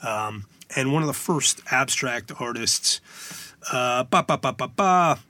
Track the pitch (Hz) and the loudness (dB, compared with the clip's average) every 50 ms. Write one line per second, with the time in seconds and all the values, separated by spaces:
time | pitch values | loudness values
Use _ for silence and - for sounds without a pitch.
0 | - 117 107 107 107 107 107 104 101 - _ - - - - 143 131 135 139 160 | -6 -4 -4 -4 -4 -6 -6 -10 -12 -14 _ -20 -16 -8 -4 -2 0 2 2 2
1 | 160 147 127 - - - 175 147 - - - - - - - 127 135 131 - - | 2 0 -2 -4 -2 0 0 2 2 0 0 -2 -4 0 0 2 2 2 0 -2
2 | 135 127 120 120 - - 156 - 131 120 120 113 117 - - - - - - - | -2 -4 -4 -6 -8 -10 -10 -8 -6 -6 -6 -4 0 0 0 0 2 0 -2 -2
3 | - - - - - - - - - - - _ - - - 127 123 123 123 123 | -4 -12 -20 -18 -16 -14 -14 -14 -16 -18 -18 _ -8 -4 -2 0 0 2 2 0
4 | 127 - - 180 160 - 156 - - 131 113 - 131 120 - - 202 185 180 180 | 0 2 2 2 2 2 0 0 0 -2 -2 -2 -6 -6 -2 0 2 4 6 6
5 | 175 160 135 - - | 6 4 2 0 -2